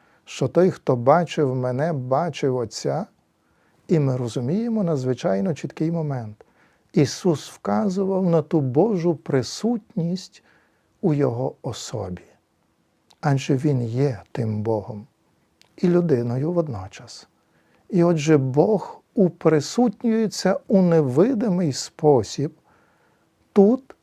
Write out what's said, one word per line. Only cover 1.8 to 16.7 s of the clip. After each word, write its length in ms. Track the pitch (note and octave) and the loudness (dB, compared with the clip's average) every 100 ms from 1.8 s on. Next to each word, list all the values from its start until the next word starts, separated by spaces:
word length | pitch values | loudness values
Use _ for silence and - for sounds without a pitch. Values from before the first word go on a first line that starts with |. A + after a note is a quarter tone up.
| D#3+ | -4
бачив 600 | D3 B2+ C3+ F3 C3+ C#3 B2+ | -4 -2 -2 -2 -2 -2 -2
Отця?» 500 | A2+ - C#3+ C#3+ G#3+ _ _ _ _ _ _ _ - | -4 -6 -4 -4 -6 _ _ _ _ _ _ _ -2
І 120 | E3 | 0
ми 180 | C3+ B2+ | 2 -2
розуміємо 640 | A#2+ B2+ A#2+ G3 A#3 A3 | -4 -4 -4 -2 -2 -2
надзвичайно 720 | F3 D3 B2+ B2 F3 G3 G3 | -2 -2 -2 -2 -2 -2 -2
чіткий 380 | C#3+ D3 - D#3+ | -4 -10 -6 -4
момент. 540 | E3+ D3+ C3 A2 G#2 _ _ _ _ _ | -4 -4 -6 -10 -16 _ _ _ _ _
Ісус 560 | F#3 C#3 - F#3 D3+ - | 0 0 0 -2 -2 -6
вказував 760 | - G3 G#3 G#3+ F#3 F#3+ F#3+ F#3 | -10 -4 -2 -2 -2 -2 0 2
на 160 | E3 | 0
ту 200 | - E3 | 2 0
Божу 540 | C3 B2 G#3+ F#3+ E3+ D#3 | 2 2 2 0 -2 -2
присутність 1300 | - C#3 A#2+ - A3 A#3+ - G#3 E3 F#3 - - _ _ _ _ _ _ | -2 -2 -2 -4 -4 -4 -6 -6 -4 -6 -10 -20 _ _ _ _ _ _
у 120 | F#3 | -2
його 420 | C#3+ C3+ A#2 C3 - | 2 0 0 -6 -6
особі. 640 | - A2 - A#2 F#2+ F2+ - _ _ _ _ _ _ _ _ _ | -10 -10 -10 -8 -8 -10 -14 _ _ _ _ _ _ _ _ _
Адже 340 | D3+ C#3 - C3+ | -2 0 0 0
він 280 | D3 C3 | 0 0
є 380 | A#2 B2 C#3+ A2 - | -2 -2 -2 -2 -8
тим 300 | - A2+ G#2+ | -6 -4 -4
Богом 460 | G#2+ A2 G2 G#2 B2 _ _ _ _ _ _ - | -2 -4 -6 -14 -18 _ _ _ _ _ _ -2
і 100 | F3+ | 2
людиною 640 | F3 E3+ B2+ A#2+ B2+ D3+ | 2 2 0 0 -4 -2
водночас. 760 | F3 D#3 | -2 -4